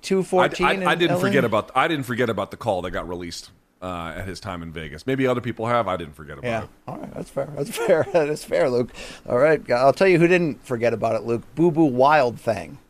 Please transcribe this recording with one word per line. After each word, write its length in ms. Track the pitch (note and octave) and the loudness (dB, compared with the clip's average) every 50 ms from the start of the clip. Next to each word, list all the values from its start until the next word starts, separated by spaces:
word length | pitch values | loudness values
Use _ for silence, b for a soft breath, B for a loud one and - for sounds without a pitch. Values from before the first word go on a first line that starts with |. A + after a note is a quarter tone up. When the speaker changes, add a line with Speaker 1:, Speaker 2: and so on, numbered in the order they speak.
Speaker 1:
two 220 | - - F#3+ F#3+ F3+ | -2 0 0 0 0
fourteen 420 | - - F3+ - - - - F3 | 2 2 4 4 2 2 0 0
Speaker 2:
I, 40 | - | 0
I, 20 | |
I 220 | - G3 F#3 F3 D#3 | 0 2 2 0 2
Speaker 1:
in 60 | E3 | 2
Speaker 2:
didn't 120 | E3+ E3+ | 2 2
Speaker 1:
L 60 | - F3+ | 2 2
A? 20 | |
Speaker 2:
forget 220 | - - - C#3 B2+ | 0 2 2 2 2
about, 240 | A#2 G#2 G#2+ G2+ - - | 2 2 0 -2 0 0
I 120 | C3 C#3 E3 | 0 2 2
didn't 180 | E3+ D3 C3 A2+ | 0 -2 -4 -4
forget 240 | B2 A2+ B2+ A2+ | -2 -2 0 0
about 180 | A2+ G2 G2+ - | 0 -2 -4 -6
the 80 | - - | -8 -8
call 240 | - A#2 G2+ F2+ | -2 -2 -2 -2
that 80 | F2 F#2 | -2 -6
got 180 | F2 F#2+ E2 E2+ | -6 -8 -8 -6
released, 440 | F2+ F2 F2+ F2 E2+ - - - _ _ _ _ _ _ | -8 -8 -8 -10 -12 -12 -16 -18 _ _ _ _ _ _
uh, 340 | - F#2 F2+ F2 E2+ E2 D#2 | -10 -8 -8 -8 -8 -8 -8
at 120 | E2+ F#2 F#2+ | -10 -10 -10
his 120 | F2+ D#2+ | -10 -10
time 240 | - G#2+ F#2 F2 E2+ | -10 -10 -10 -10 -10
in 80 | E2 | -12
Vegas. 340 | D#2 E2 D#2+ D2+ C#2+ D2+ - | -12 -12 -12 -12 -14 -12 -6
Maybe 220 | - C3 C3+ C3+ B2+ | -4 -2 0 0 0
other 120 | B2+ B2 | 0 -2
people 280 | G#2+ B2 A2 - A2 A2+ | -2 -6 -8 -6 -4 0
have. 200 | A#2+ A#2+ A2+ G2 | 0 0 0 0
I 100 | F#2 F2+ | -2 -4
didn't 180 | F2 D2 D2 | -6 -10 -14
forget 240 | - D#2+ C#2+ D2 C#2+ | -18 -16 -16 -16 -10
about 80 | - B2 | -6 -6
Speaker 1:
Yeah. 160 | A2+ A2+ F#2+ | -6 -6 -6
Speaker 2:
it. 60 | - - _ _ - | -10 -16 _ _ -14
Speaker 1:
All 100 | - - | -14 -12
right. 160 | - - - | -12 -14 -12
That's 160 | - F3 - | -14 -14 -10
fair. 180 | - C#3 C#3 D3+ D3 | -6 -8 -6 -6 -6
That's 140 | - C#3+ A3+ | -8 -8 -8
fair. 380 | - - A#4 A#4 - D#3+ D3 - | -6 -6 2 2 2 2 2 0
<laughs> 40 | F#4+ | 0
That's 300 | F3 D3+ C#3+ D3+ - - | 0 0 0 -2 -6 -6
fair, 280 | - - D#3+ E3+ C#3+ | -4 -2 0 0 2
Luke. 180 | B2 A#2+ B2 A2+ B B B B B B B - | 2 0 -2 -2 B B B B B B B -2
All 80 | - B2 | 0 4
right. 240 | C3 D#3 D#3+ D3 - - | 4 4 4 2 0 -2
I'll 240 | A#2+ A#2+ B2+ C#3 C3+ | 0 4 4 4 4
tell 140 | - G3 F#3+ | 6 4 4
you 100 | F3+ E3 | 6 6
who 100 | E3+ E3+ | 6 6
didn't 380 | F3+ F3+ F3 D#3+ B2 - - | 4 4 2 0 -4 -6 -6
forget 280 | - B2+ A#2 A2+ A#2 A#2 | -6 -4 0 0 0 0
about 180 | G#2+ A2 A2+ A2 | 2 -2 0 -2
it, 120 | A2 - A2+ | -2 -2 -2
Luke. 160 | A#2 A#2 - - - | -2 -4 -4 -8 -2
Boo 160 | - D#3+ F3 | 2 2 2
Boo 160 | D#3 D3 E3 | 4 4 2
Wild 540 | D3+ B2 B2 B2+ C#3 D3+ D#3 C3+ B2 A2+ G#2 | 2 4 4 4 6 6 6 4 4 0 -4
Thing. 400 | - - A2 F#2+ E2+ E2 - - _ _ | -2 -2 -2 -2 -4 -12 -14 -20 _ _